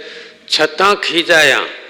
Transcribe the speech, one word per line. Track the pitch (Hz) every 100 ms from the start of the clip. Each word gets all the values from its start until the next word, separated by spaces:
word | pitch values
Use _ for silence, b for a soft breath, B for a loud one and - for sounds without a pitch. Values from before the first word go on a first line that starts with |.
| B B B B -
છતાં | - 156 - 190 202
ખીજાયા | - 165 156 165 147 117 82 -